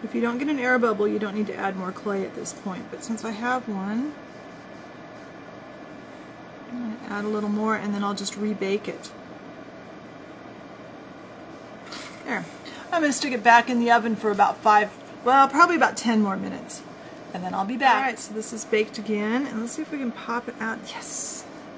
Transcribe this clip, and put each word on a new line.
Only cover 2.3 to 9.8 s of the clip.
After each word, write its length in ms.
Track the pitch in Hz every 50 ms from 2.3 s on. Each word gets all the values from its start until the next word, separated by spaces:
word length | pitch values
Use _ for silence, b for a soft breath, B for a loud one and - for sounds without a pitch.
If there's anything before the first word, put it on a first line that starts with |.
| -
this 180 | - - -
point. 380 | - - - 202 180 180 - -
But 140 | - - -
since 200 | - 226 214 -
I 60 | 220
have 380 | 214 202 233 240 254 262 247 233
one, 460 | 208 190 190 202 214 233 269 302 294 - - - - - - - - - - - - - - - - - - - - - - - - - - - - - - - - - - - - - - - - - - - - - - - - - - 233
I'm 260 | 240 247 240 220 220
gonna 180 | - - - 208
add 100 | 202 208
a 40 | 214
little 200 | 214 214 208 208
more 280 | 208 214 214 220 220
and 180 | 202 190 208 208
then 80 | 202
I'll 120 | 202 202 202
just 200 | 202 202 196 -
rebake 540 | 202 208 214 214 196 196 190 196 208 202 -
it. 220 | - - - - - - - - - - - - - - - - - -